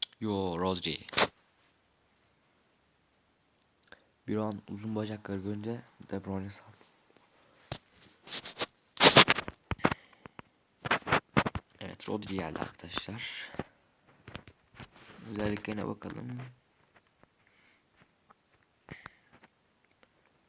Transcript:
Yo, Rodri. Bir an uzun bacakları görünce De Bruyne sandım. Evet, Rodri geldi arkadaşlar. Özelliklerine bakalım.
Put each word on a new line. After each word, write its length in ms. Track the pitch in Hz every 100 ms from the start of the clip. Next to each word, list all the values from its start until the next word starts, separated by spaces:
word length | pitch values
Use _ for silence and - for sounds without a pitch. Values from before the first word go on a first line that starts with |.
| - -
Yo, 380 | 110 101 95 85
Rodri. 480 | 92 90 82 78 - - - - _ _ _ _ _ _ _ _ _ _ _ _ _ _ _ _ _ _ _ _ _ _ _ _ - - _ _ -
Bir 100 | 107
an 260 | 107 104 -
uzun 260 | 101 107 107
bacakları 420 | 107 107 104 98
görünce 440 | 98 104 107 120 - - -
De 140 | 98
Bruyne 260 | 95 98 95
sandım. 280 | 98 - - - _ _ - _ _ - - - - - - - - - - - - - _ _ - - - - - - - _ - - - - - - - - _ _ _ - - - - - - - - - -
Evet, 280 | 95 92 -
Rodri 260 | 104 104
geldi 240 | 95 82 80
arkadaşlar. 640 | - - 87 - - 110 - - - - - _ _ _ _ - - - - - _ - - - - - 110
Özelliklerine 560 | 104 107 104 - 107 104
bakalım. 560 | 107 - - 123 123 127 - _ _ _ - _ _ - _ _ _ - _ _ _ - _ _ - _ _ _ _ - - - - _ - - _ _ _ _ _ - _ _ _